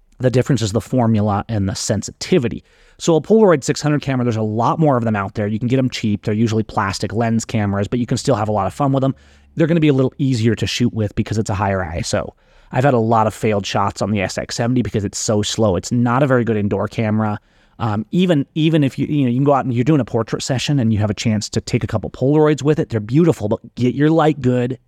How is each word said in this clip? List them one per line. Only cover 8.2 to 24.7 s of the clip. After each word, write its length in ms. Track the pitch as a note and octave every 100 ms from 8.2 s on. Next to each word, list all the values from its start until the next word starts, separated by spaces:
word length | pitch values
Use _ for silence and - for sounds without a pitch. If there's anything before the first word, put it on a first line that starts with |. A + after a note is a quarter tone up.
| - A#2
have 120 | G#2+
a 60 |
lot 140 | G#2 F#2+
of 60 |
fun 180 | - C#3+
with 120 | C3+
'em. 120 | C3+ - _ _ _ -
They're 120 | D#3
gonna 120 | E3+
be 80 | D3+
a 60 |
little 200 | C3+ B2+ -
easier 380 | C3+ B2 A2+ G#2
to 120 | F#2+
shoot 260 | - A#2+
with 220 | A2+ G#2 -
because 220 | G#2+ G#2
it's 120 | G#2+
a 60 | F#2+
higher 280 | G2+ F#2+
I 140 | F2 E2
S 160 | -
O. 220 | F#2+ - - _ _ _
I've 120 | B2+
had 100 | C#3
a 60 | B2
lot 280 | A2+ A2+ G#2+
of 60 |
failed 320 | - A2+ G#2 G2
shots 360 | A2+ G2+ -
on 100 | G2+
the 100 | G#2
S 160 | F#2 -
X 180 | - -
seventy 260 | A#2 B2+
because 240 | G#2+ A2+ F#2+
it's 120 | -
so 240 | - G#2+
slow. 340 | G2+ - A2 F2
It's 160 | -
not 320 | B2 A#2+ A#2+
a 40 | C#3+
very 160 | B2+
good 140 | A#2 G#2+
indoor 300 | G2+ G2 G#2
camera. 520 | - A2 G#2+ G#2+ G#2 - _ _ -
Um, 260 | A2+ G#2 A2
even, 340 | E3+ F#3 D3+ C3+
even 300 | E3 D#3 D#3
if 160 | C3+ -
you, 80 | C3+
you 160 | D3
know, 60 | B2+
you 80 | A#2+
can 60 |
go 100 | C#3
out 120 | C#3 B2+
and 80 |
you're 100 | A#2+
doing 160 | B2 D#3
a 60 | A2+
portrait 380 | A#2 A2 -
session 360 | - B2+ - C#3+
and 140 | A2+
you 60 | G#2+
have 100 | G#2+
a 40 |
chance 360 | G#2 A#2 G#2+ -
to 100 | A2+
take 240 | - B2
a 40 | A2
couple 240 | G#2+ -
Polaroids 500 | - C3 D3+ D3+ D3
with 160 | C3+ D3+
it, 120 | D3
they're 100 | A2+
beautiful, 480 | G#2 C#3 E3+ C3 G#2
but 120 | A2+ A#2
get 220 | - B2 C3+
your 160 | D3+
light 280 | D#3+ D#3 D3
good, 360 | B2+ B2 B2